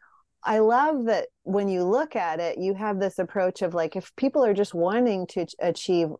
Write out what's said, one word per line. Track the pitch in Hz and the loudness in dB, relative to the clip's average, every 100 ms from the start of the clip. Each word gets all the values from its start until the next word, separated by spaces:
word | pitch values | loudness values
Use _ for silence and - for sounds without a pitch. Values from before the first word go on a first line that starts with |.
| _ _ _ _ | _ _ _ _
I | - 220 | -2 2
love | 220 240 302 285 226 | 4 4 2 0 0
that | 185 - _ | 0 -2 _
when | 175 202 202 | -4 -2 0
you | 185 | 0
look | 180 247 302 226 | 2 0 0 -4
at | 170 160 | -4 -2
it, | 170 - | -4 -2
you | 190 | -4
have | 196 214 190 | -4 -4 -2
this | 196 - | -2 -4
approach | 180 202 185 - | -4 0 -2 0
of, | 180 | -4
like, | 170 160 190 | -2 -4 -6
if | - - | -10 -4
people | 269 294 | 0 2
are | 233 | 2
just | 196 202 | 2 0
wanting | 170 175 226 247 190 180 | 0 0 2 2 0 -4
to | 185 | -6
ch-, | 170 - | -6 -2
achieve | 175 165 - 175 160 | -4 -2 0 0 0